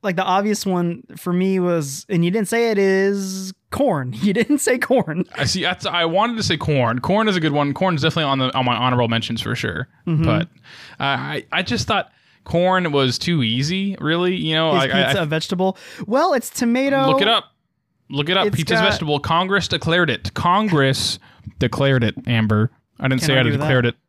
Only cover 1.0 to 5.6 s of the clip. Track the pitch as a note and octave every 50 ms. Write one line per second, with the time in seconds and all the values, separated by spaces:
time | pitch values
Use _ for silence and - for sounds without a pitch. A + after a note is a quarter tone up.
1 | - _ - E3 - F3+ F3 F3+ F#3 F#3+ F#3+ F#3 F3+ F3 F3 E3+ D3+ C#3 C3+ -
2 | - _ G3+ E3 E3+ F3 F3+ A3+ G#3 - - A#3 A#3 A#3 A3 G3 G3 G3 F#3+ F#3+
3 | G3 G3 G3+ G3+ G3 F#3+ F#3+ F#3+ F#3+ F#3+ F#3+ _ _ _ - - C#4 C4+ F#3 D3
4 | C3 B2+ A2 A2 C#3 G#3+ F#3+ A3+ A3+ - D4 D4 - - B3+ B3 - - B3+ B3+
5 | - - D3+ E3+ - - - - C#3 - - F#3+